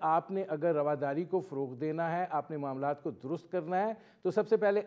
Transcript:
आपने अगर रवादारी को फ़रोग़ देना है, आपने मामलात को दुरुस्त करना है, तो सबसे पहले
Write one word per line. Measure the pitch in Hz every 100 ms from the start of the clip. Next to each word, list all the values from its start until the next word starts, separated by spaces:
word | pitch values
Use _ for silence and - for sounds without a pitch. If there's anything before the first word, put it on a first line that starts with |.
आपने | 160 165 170 196
अगर | 190 151 170
रवादारी | 151 147 147 139 147
को | 180 185
फ़रोग़ | - 139 135
देना | 123 156 160 165
है, | 175 180
आपने | 151 143 151
मामलात | 139 131 143 143
को | 165
दुरुस्त | 107 135 165 -
करना | 185 160 185
है, | 220 214 - _
तो | 185
सबसे | 196 208 220
पहले | 208 202